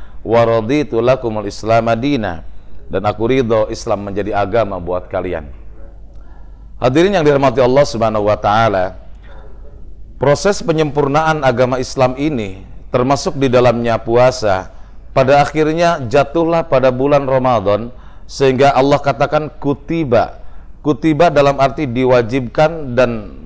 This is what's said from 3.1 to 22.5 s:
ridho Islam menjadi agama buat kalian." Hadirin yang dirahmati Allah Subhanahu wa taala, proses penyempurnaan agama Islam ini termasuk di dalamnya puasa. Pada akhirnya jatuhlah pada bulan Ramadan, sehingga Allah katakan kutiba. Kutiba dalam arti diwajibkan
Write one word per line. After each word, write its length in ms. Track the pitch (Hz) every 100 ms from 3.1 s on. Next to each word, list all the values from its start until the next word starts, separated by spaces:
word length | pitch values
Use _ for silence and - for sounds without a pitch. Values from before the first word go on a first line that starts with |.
| 101 117
ridho 400 | 131 113 113 107
Islam 400 | 113 117 101 101
menjadi 240 | 98 98
agama 480 | 101 98 113 101 92
buat 240 | 87 90 -
kalian." 400 | 92 90 82 73 - - - - - - - - - - - - -
Hadirin 320 | 123 143 190
yang 80 | 190
dirahmati 400 | 147 139 135 123
Allah 240 | 123 135 -
Subhanahu 400 | 110 110 107 104
wa 80 |
taala, 640 | 104 107 107 113 95 95 - - - - - - - - - - - - -
proses 400 | 139 143 196 196 165
penyempurnaan 800 | 160 151 147 139 147 160 156 131
agama 320 | 120 123 131
Islam 400 | 123 135 127 131
ini 480 | 156 127 98 - - - -
termasuk 480 | 127 127 139 185 135
di 80 | 135
dalamnya 560 | 123 123 117 117 113
puasa. 720 | 117 117 127 - 107 95 92 - - - -
Pada 240 | 139 131 143
akhirnya 640 | - 156 156 165 170 165 117
jatuhlah 560 | 139 135 170 165 165 160
pada 240 | 131 131
bulan 320 | 127 143 143
Ramadan, 720 | 135 131 127 113 98 104 120 - - - -
sehingga 480 | - 135 127 139
Allah 240 | 127 139 143
katakan 480 | 139 127 139 151 151 -
kutiba. 800 | 139 139 - 165 139 113 87 - - - - -
Kutiba 480 | 143 147 160 147 175
dalam 240 | 147 139 135
arti 240 | 135 - 139
diwajibkan 1040 | 120 127 123 107 135 117